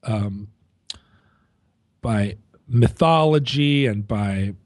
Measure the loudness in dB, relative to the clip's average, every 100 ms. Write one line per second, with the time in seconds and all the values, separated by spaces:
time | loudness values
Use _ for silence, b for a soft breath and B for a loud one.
0 | -4 -4 -4 -6 -14 _ _ _ _ b
1 | b b b b b b _ _ _ _
2 | -4 -2 -2 -6 _ _ _ 2 2 2
3 | 2 4 4 2 0 -2 0 2 0 -2
4 | -4 -4 -2 -2 -4 -6